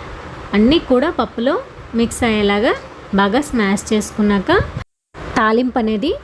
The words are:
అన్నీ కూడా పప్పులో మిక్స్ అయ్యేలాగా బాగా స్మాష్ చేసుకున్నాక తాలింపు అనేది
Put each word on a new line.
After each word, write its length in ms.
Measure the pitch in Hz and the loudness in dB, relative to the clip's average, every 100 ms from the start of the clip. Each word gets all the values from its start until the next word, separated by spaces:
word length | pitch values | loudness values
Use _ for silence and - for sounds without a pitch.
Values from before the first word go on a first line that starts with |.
| - - - - - | -14 -14 -16 -16 -2
అన్నీ 260 | 202 226 330 | 2 4 4
కూడా 300 | - 247 302 | 4 2 2
పప్పులో 500 | 339 226 - 240 392 539 - - 226 | 0 -4 -2 -2 -2 -4 -14 -6 -2
మిక్స్ 280 | 233 - | -2 0
అయ్యేలాగా 500 | 240 214 202 202 254 523 - - - 196 | 0 2 2 2 2 0 -6 -18 -2 0
బాగా 260 | 202 240 | 2 2
స్మాష్ 520 | 294 240 196 202 - | 0 0 0 0 0
చేసుకున్నాక 680 | 214 202 - 208 202 190 359 - - - _ _ - - - | -2 -2 0 2 2 2 2 0 -6 -14 _ _ -14 -6 0
తాలింపు 420 | 220 226 254 240 | 2 2 2 0
అనేది 360 | 220 220 277 554 | 0 0 -2 -4